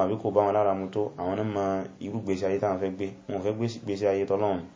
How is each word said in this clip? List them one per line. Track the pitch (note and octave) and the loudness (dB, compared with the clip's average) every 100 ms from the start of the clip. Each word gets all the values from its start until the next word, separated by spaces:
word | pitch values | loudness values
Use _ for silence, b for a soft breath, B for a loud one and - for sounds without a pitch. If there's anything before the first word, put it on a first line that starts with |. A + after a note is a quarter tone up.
àbí | F#2+ A2 | 2 2
kò | G#2+ | 0
bá | G2+ | 2
wọn | G2+ | 4
lára | G#2 G2+ | 4 4
mu | F#2+ F#2+ | 2 0
tó, | G#2 G#2 - | -2 -2 -2
àwọn | F2+ G2 | -2 -2
náà | |
mọ | A2 G2+ G2 F#2+ F#2+ - | 0 0 0 0 -4 -8
irú | G2 A2 | -6 -4
ìgbésí | G2 F#2 F#2+ | -2 0 0
ayé | G2 | 0
táwọn | G#2 F#2 | 0 0
fẹ́ | G2 | -2
gbé. | F#2 G2 - - | -2 -6 -8 -8
Wọn | G2 | -4
ò | |
fẹ́ | G2 | -2
gbé | A2 A#2 | 0 -2
ìgbésí | A2+ G2+ G2 G2+ | -4 -4 0 2
ayé | G2 G2 | 2 2
tỌ́lọ́run. | G2 G#2 F#2 E2 | 2 2 0 -4